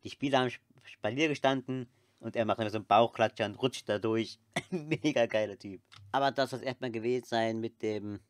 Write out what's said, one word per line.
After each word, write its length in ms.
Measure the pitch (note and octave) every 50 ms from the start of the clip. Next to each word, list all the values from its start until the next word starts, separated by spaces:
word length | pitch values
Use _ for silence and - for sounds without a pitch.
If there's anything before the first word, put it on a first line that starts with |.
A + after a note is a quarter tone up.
| _
Die 40 | G#2+
Spieler 300 | - _ - C#3+ C3+ C3
haben 80 | C3 B2+
sp-, 160 | B2 - _ _ _ - _
Spalier 420 | - - _ _ G#2+ A2+ C3+ D#3 D#3+
gestanden 600 | D3 C3 - C3+ C3+ C3+ B2+ - C3 C3 B2 - _ _ _ _ _ _
und 160 | - A#2 A2+
er 100 | A#2 A2+
macht 140 | G#2+ G2+ -
einfach 120 | A2+ G#2+
so 60 | G2+ A2
einen 100 | G2+ _
Bauchklatscher 580 | G2+ G#2+ A#2 A2+ - - A#2 G#2+ - - G#2+
und 160 | G#2 G#2 -
rutscht 260 | - C3 - - - -
da 100 | G#2 G#2
durch. 420 | F#2+ A2+ A2 A2+ A2+ - - _ _ _ _
<laughs> 140 | - - -
Mega 560 | - F3+ D3+ D3+ D#3 C#3+ - D#3 C#3+ B2+ A#2
geiler 320 | A2+ - A2 G#2+ G2+ G2+ F#2+
Typ. 240 | - G#2 F#2+ F2+ _ _ - - - -
Aber 200 | - C3+ C#3 C#3
das 180 | A3+ C#3 C3+ B2
soll's 140 | - B2+ -
erstmal 280 | C3+ B2 _ - B2+
gewesen 340 | A2 A#2 A2 A#2+ B2 B2+ A#2
sein 340 | - - A#2 A2+ A2+ A2+ A2+
mit 220 | A2+ A2+ A2+ _
dem 380 | - G#2+ G#2+ G#2 G2+ G#2 G#2 G2 _ _